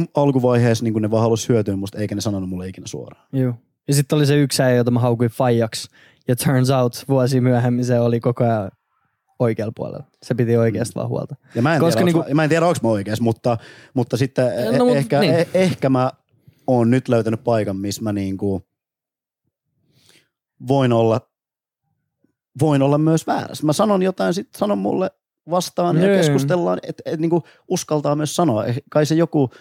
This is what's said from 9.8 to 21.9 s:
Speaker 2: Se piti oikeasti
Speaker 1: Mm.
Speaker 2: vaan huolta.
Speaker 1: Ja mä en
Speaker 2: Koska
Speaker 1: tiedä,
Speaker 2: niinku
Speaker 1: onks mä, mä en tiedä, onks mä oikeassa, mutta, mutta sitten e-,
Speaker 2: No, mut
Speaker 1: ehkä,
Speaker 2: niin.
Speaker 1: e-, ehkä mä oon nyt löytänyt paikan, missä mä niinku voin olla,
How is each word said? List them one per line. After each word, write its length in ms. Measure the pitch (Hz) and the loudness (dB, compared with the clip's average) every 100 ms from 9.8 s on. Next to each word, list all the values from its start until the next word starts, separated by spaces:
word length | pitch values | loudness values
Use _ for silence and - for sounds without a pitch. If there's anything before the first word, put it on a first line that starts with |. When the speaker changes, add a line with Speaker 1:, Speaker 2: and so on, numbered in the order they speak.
| 64 - - _ | -10 -12 -16 _
Speaker 2:
Se 120 | - 117 | -6 -2
piti 220 | 117 117 | 0 2
oikeasti 340 | 117 104 117 | 2 0 -4
Speaker 1:
Mm. 80 | - | -6
Speaker 2:
vaan 100 | 120 | -6
huolta. 260 | 123 - 139 _ - | -6 -8 -14 _ -2
Speaker 1:
Ja 60 | |
mä 120 | 135 | 0
en 60 | 160 | 2
Speaker 2:
Koska 180 | 165 160 | 2 2
Speaker 1:
tiedä, 80 | 180 | 2
Speaker 2:
niinku 140 | 170 | 0
Speaker 1:
onks 100 | 156 | 0
mä, 40 | 143 | 0
mä 80 | |
en 60 | 156 | 2
tiedä, 160 | 160 165 | 2 2
onks 140 | 170 | 0
mä 80 | 117 | 0
oikeassa, 340 | 107 98 113 | -2 -2 -2
mutta, 340 | 117 113 127 117 - - - | -2 -2 -2 -4 -6 -20 -8
mutta 240 | 135 120 123 | -4 -2 -2
sitten 420 | 131 - 127 87 | -2 0 0 0
e-, 180 | - 247 | 0 2
Speaker 2:
No, 80 | 247 | 2
mut 120 | 143 | 2
Speaker 1:
ehkä, 220 | 143 143 | 0 0
Speaker 2:
niin. 140 | - | 2
Speaker 1:
e-, 140 | 165 170 | 2 0
ehkä 360 | 180 185 135 135 | 0 0 0 0
mä 220 | 131 127 - _ _ _ _ - | 0 0 -4 _ _ _ _ 0
oon 220 | 123 117 | 2 4
nyt 160 | 127 127 | 2 2
löytänyt 360 | 117 110 110 | 0 0 -2
paikan, 340 | - 113 101 95 | 0 0 0 -4
missä 240 | 101 98 | -6 -6
mä 100 | 113 | -6
niinku 500 | 101 95 95 101 95 - _ _ _ _ _ _ _ _ _ _ _ _ _ _ _ _ _ _ - 127 | -4 -4 -4 -4 -4 -8 _ _ _ _ _ _ _ _ _ _ _ _ _ _ _ _ _ _ -10 0
voin 260 | 139 131 | 2 4
olla, 280 | 117 113 113 - _ _ _ _ _ _ | 4 2 0 -4 _ _ _ _ _ _